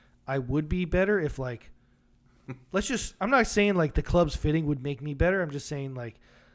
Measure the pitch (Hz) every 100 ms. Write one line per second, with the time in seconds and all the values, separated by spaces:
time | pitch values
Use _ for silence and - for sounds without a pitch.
0 | _ _ - 135 123 139 151 180 175 180
1 | 190 208 151 - 127 117 - - _ _
2 | _ _ _ _ - 127 - 185 208 240
3 | - - 196 269 220 - 208 190 160 -
4 | - 175 165 - 156 156 151 143 135 139
5 | 147 139 165 190 170 143 - 143 135 127
6 | 120 - _ - -